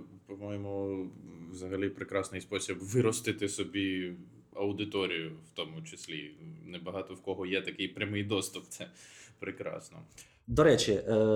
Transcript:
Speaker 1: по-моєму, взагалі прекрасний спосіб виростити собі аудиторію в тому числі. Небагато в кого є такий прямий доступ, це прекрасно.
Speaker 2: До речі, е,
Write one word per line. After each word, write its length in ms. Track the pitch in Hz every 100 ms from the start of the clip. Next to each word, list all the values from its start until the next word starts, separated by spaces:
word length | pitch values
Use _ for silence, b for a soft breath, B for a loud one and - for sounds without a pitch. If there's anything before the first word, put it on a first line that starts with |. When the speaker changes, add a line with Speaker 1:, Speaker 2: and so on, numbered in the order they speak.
| - 98 -
Speaker 1:
по-моєму, 800 | 101 101 101 101 98 98 95 92 - - 87 82
взагалі 380 | 92 92 95 98
прекрасний 520 | - 95 98 92 92
спосіб 360 | - 98 - 92
виростити 680 | 95 123 113 110 110 - 101
собі 640 | - 90 101 98 92 90 90 - - -
аудиторію 800 | - 101 98 104 101 90 85 80 80 -
в 40 |
тому 280 | - 80 80
числі. 500 | 80 92 - 80 73 78 80 80 85
Небагато 480 | 87 87 95 92
в 80 | 92
кого 240 | 98 95 92
є 160 | 95
такий 260 | 92 92 92
прямий 360 | 98 104 101
доступ, 400 | 101 101 - 90 -
це 180 | - 90 B B B B -
прекрасно. 580 | 95 95 - 82 - 82 - b b b -
Speaker 2:
До 160 | 127
речі, 280 | 156 117 -
е, 220 | 98 - 110 110